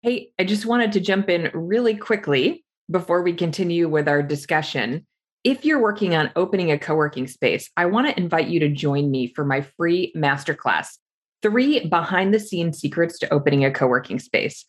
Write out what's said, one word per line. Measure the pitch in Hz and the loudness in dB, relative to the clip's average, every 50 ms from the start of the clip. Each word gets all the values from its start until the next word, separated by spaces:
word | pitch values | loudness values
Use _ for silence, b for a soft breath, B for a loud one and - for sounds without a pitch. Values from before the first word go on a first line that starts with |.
Hey, | - 240 247 - - - _ - | 0 -2 -2 -2 -6 -10 _ -4
I | 190 | 0
just | 190 214 208 214 | 0 0 -2 0
wanted | 226 233 240 233 214 | 0 2 2 2 2
to | 208 196 | 2 0
jump | 180 196 190 190 196 196 | 2 2 0 0 2 2
in | 175 170 165 - | 0 0 0 -2
really | - 160 165 175 202 233 247 226 220 | -4 -6 -4 0 0 2 2 0 0
quickly | 208 - - 220 202 - 151 143 131 135 180 349 - _ _ _ _ _ - | -2 -2 -2 -2 -2 0 0 2 2 2 2 0 -2 _ _ _ _ _ -4
before | 165 180 170 - 175 180 | -4 -2 0 0 0 2
we | 175 180 | 2 0
continue | 170 170 180 165 151 - 190 175 170 170 170 160 | 0 0 -2 -2 -2 -2 -2 0 2 0 0 2
with | 156 151 147 147 | 2 0 2 2
our | 143 143 | 2 2
discussion. | 143 143 151 143 - - 165 156 151 - - 143 107 117 131 170 - _ _ _ _ _ _ _ _ | 0 0 -4 -6 -4 -2 -2 -2 -2 -2 -4 -4 -4 -2 -4 -8 -8 _ _ _ _ _ _ _ _
If | 247 269 254 - | 0 0 2 0
you're | 302 311 285 | 0 2 2
working | 226 208 208 208 214 180 170 | 2 0 0 0 0 2 2
on | 160 151 - - | 2 0 0 0
opening | 170 185 185 - 190 180 165 | 0 0 0 0 0 2 0
a | 147 143 | 0 0
co-working | - - 151 156 151 147 - 131 127 | 0 -2 0 0 0 0 -2 -6 -8
space, | 135 - _ - 117 82 - - - _ | -8 -6 _ 0 0 0 0 -4 -6 _
I | - 175 | 0 0
want | 175 196 233 262 302 | 2 2 2 0 0
to | - - | 0 -2
invite | 180 165 170 165 156 - | -2 0 0 0 0 0
you | 170 165 | 0 0
to | 156 147 | 2 0
join | 147 139 156 147 139 143 147 143 | 0 0 -2 0 0 0 0 0
me | 135 131 127 120 - | 0 -2 -2 -4 -4
for | - 147 | -4 -2
my | 139 135 139 | -2 -2 -2
free | 143 143 _ - 170 170 170 185 180 - - | -4 -6 _ -4 0 0 0 0 -2 -4 -4
masterclass, | 160 151 139 139 139 139 - 151 156 - 127 92 80 - - - _ _ _ _ _ _ _ _ _ | -2 0 0 0 0 -2 -6 -6 -4 -2 -2 -2 -2 -2 -6 -14 _ _ _ _ _ _ _ _ _
Three | - 214 208 247 254 277 302 - - | -2 2 2 4 2 2 2 0 0
Behind | 160 175 170 165 - 185 180 190 190 208 | 0 0 0 0 0 0 0 2 2 0
the | 220 | 0
Scenes | 208 - - 170 170 170 151 - | -2 -4 -4 -2 -2 -2 -4 -2
Secrets | - 143 - 170 170 170 165 - | -6 -4 0 0 0 0 -2 -8
to | - - | -4 0
Opening | - 147 143 147 139 139 135 | 0 2 2 2 2 4 2
a | 135 | 2
Co-working | 135 - 139 127 123 123 - - - 123 | 2 2 2 2 2 0 -2 -4 -8 -8
Space. | - - - - - - - - - | -6 -2 -2 0 0 -2 -6 -10 -20